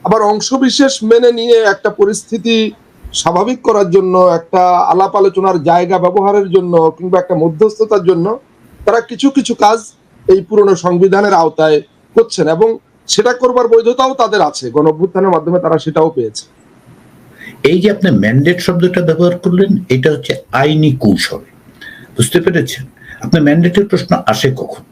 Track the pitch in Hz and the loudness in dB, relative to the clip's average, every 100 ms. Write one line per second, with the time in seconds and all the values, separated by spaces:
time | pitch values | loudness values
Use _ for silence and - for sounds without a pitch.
0 | - 220 208 208 - 262 269 - 269 269 | 0 0 2 -2 -2 0 0 2 0 0
1 | 214 226 247 233 233 226 220 196 208 190 | 2 4 4 0 2 2 2 0 -4 0
2 | 202 214 - 220 226 226 220 - _ _ | -2 -2 -8 -6 -2 0 -2 -6 _ _
3 | - - 165 175 208 247 - 214 190 185 | -14 -6 -2 0 -2 -2 -2 0 2 2
4 | 185 185 180 165 - 190 180 175 - 170 | 2 2 2 2 -2 0 2 2 2 0
5 | 190 - 196 180 190 180 151 170 180 185 | 0 2 0 0 -2 0 0 0 2 0
6 | 180 190 196 202 196 185 180 170 160 156 | 0 0 0 0 2 0 2 2 2 -2
7 | 180 180 180 175 165 156 214 214 220 214 | -2 -2 0 -2 -2 0 -2 0 -2 0
8 | 175 170 185 240 _ _ _ _ - 233 | 0 0 -2 -6 _ _ _ _ -2 -2
9 | 226 226 277 269 240 233 208 220 214 _ | -4 -2 -2 -2 -4 0 0 0 -6 _
10 | _ _ - 190 - 208 196 180 175 175 | _ _ 0 0 2 0 2 2 0 2
11 | 190 196 202 185 160 156 156 151 - _ | 2 2 2 2 0 0 0 0 -2 _
12 | _ - 226 - 151 160 226 226 _ _ | _ 0 0 -2 -2 0 0 -2 _ _
13 | - - 220 247 254 247 233 226 226 254 | -4 0 0 0 0 0 2 2 2 0
14 | 262 269 220 202 156 - 127 131 156 156 | -2 0 0 0 -2 -4 -4 0 0 0
15 | 185 190 190 170 156 180 175 160 156 151 | -2 0 0 0 0 -2 0 -2 -2 -2
16 | 160 160 113 107 - _ _ _ _ - | -2 -2 -6 -8 -20 _ _ _ _ -20
17 | _ _ - - - - 139 180 202 202 | _ _ -20 -20 -20 -4 0 2 0 0
18 | 190 110 104 127 151 175 - 175 180 180 | 0 0 0 0 0 -2 -2 0 0 0
19 | 165 160 175 175 180 180 196 190 - 131 | 0 2 0 0 0 2 2 0 0 0
20 | 147 143 - - - 123 147 156 156 131 | 0 -2 -6 -10 -6 -2 0 2 0 0
21 | 104 95 - - - _ - _ - - | 0 0 -4 -10 -14 _ -20 _ -20 -20
22 | - - 123 175 175 170 131 - 131 _ | -16 -4 -2 0 0 -2 -4 -10 -16 _
23 | - - - 170 147 156 175 208 202 175 | -20 -14 -2 0 2 2 2 0 0 -2
24 | - 160 - - 139 131 - - - | -2 -4 -2 -2 -2 -4 -10 -14 -20